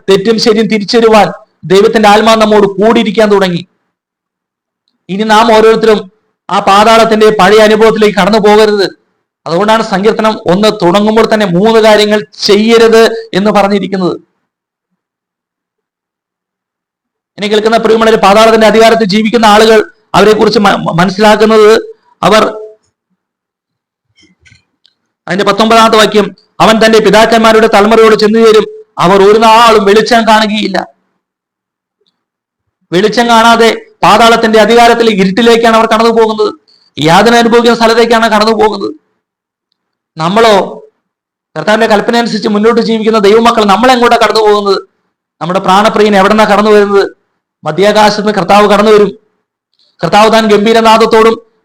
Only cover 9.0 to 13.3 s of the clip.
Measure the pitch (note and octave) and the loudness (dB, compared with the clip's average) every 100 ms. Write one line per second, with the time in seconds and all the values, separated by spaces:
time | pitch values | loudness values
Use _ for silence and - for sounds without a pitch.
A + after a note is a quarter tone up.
9 | _ _ _ _ D3 E3+ G#3 A3 A3 F#3 | _ _ _ _ -8 -4 -2 -2 -2 -4
10 | G#3+ A3 G#3+ - - F#3 G#3+ G#3 E3+ G3+ | -2 -2 -4 -4 -2 -2 -2 -2 -2 0
11 | G#3 A3 A3 G#3+ G3+ E3+ A3 A3+ G#3+ G#3+ | 0 0 0 -2 -2 -2 0 2 2 2
12 | G#3 G#3 G#3 - - G3+ A3 A3+ A3+ A3+ | 0 -2 -6 -8 -2 0 2 2 4 2
13 | A3+ - - | 2 -2 -8